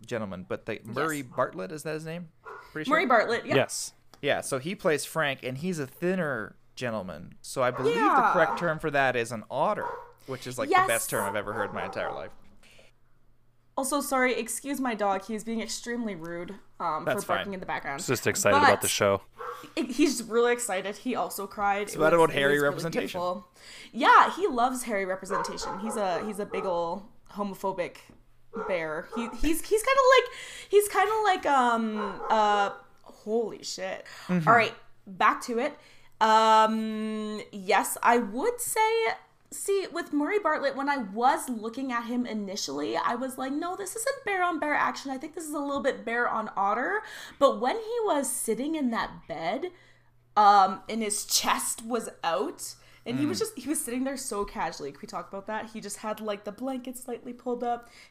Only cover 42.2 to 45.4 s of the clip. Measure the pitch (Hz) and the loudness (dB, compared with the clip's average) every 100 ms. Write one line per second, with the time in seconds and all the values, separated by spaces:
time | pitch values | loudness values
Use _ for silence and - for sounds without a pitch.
42.2 | 240 214 196 202 - 277 - - - 240 | -2 -4 -6 -6 -6 -4 -2 0 0 -2
43.2 | 262 247 262 285 349 381 381 453 539 539 | -4 -6 -4 -4 -4 -6 -8 -6 -4 -4
44.2 | 415 392 359 339 302 285 - - 277 262 | -2 0 0 0 0 0 0 -2 -8 -8
45.2 | 320 - | -10 -10